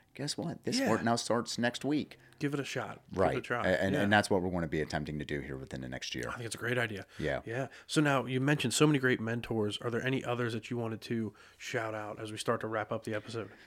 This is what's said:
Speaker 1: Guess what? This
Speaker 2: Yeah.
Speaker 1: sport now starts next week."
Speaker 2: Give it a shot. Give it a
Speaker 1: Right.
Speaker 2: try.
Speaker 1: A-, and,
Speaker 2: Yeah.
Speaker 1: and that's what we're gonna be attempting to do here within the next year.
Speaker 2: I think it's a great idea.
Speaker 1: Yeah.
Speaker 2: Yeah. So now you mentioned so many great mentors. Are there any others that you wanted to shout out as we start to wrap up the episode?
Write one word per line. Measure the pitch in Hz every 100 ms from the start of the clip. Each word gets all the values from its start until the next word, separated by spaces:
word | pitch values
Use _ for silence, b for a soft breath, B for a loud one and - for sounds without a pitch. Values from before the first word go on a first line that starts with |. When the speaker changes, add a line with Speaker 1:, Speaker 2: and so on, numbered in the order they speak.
| b
Speaker 1:
Guess | - 143 -
what? | 165 123
This | - 240
Speaker 2:
Yeah. | 262
Speaker 1:
sport | 110
now | 117 117
starts | - 117 113 -
next | 120 -
week." | 131 151 - - B -
Speaker 2:
Give | 143
it | 143
a |
shot. | 131 127 104 - -
Give | 90
it | 90
a |
Speaker 1:
Right. | 120
Speaker 2:
try. | - 120 92
Speaker 1:
A-, | 92
and, | 98
Speaker 2:
Yeah. | 95
Speaker 1:
and | 101
that's | 104 101
what | 98
we're | 90
gonna | 90 80
be | 78
attempting | 73 80 76 76
to |
do | 73 73
here | 69 67
within | 65 67
the | 64
next | 64 -
year. | - 117
Speaker 2:
I |
think | 120 117
it's |
a | -
great | 117 123
idea. | 113 98 - -
Speaker 1:
Yeah. | 76 64
Speaker 2:
Yeah. | - 120 131 B -
So | 156
now | 147 135 123
you | 127
mentioned | 135 151 120
so | - 151
many | 143
great | 127 127
mentors. | 113 120 - 113 104 104
Are | 120
there | 113
any | 127 135
others | 131 123 120
that | 110 -
you | 120
wanted | 113 110
to | - 117 107 B B -
shout | - 123 110 107
out | 104 110
as | 110
we | 107
start | - 113
to | 110
wrap | 110 107
up | 113
the | -
episode? | 107 110 113 101 B